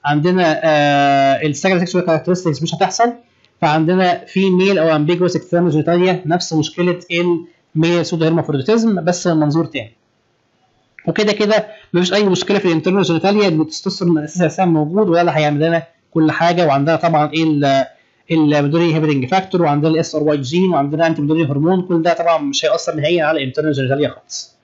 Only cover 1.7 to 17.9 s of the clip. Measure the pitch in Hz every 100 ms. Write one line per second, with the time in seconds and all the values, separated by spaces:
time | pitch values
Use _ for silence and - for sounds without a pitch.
1.7 | 180 175 180 175 160 165 180 175 135 165
2.7 | 170 185 - 233 - _ _ _ _ 160
3.7 | 156 160 185 185 - - 190 190 185 190
4.7 | 185 160 156 151 175 180 - - 175 175
5.7 | 151 156 175 185 170 147 175 - 160 147
6.7 | - 175 175 - 170 175 170 160 _ _
7.7 | 156 165 175 170 170 160 165 156 143 127
8.7 | 233 226 190 165 180 180 160 151 156 160
9.7 | 135 104 _ _ _ _ _ _ _ _
10.7 | _ _ - - 165 208 208 208 214 214
11.7 | - - 175 180 196 208 180 175 202 185
12.7 | 160 165 190 160 165 180 208 202 156 156
13.7 | - 196 190 175 156 151 180 165 156 185
14.7 | 156 151 185 208 170 175 151 151 147 160
15.7 | 165 165 _ _ 170 156 151 170 175 165
16.7 | 139 143 160 165 156 147 156 160 147 139
17.7 | 135 131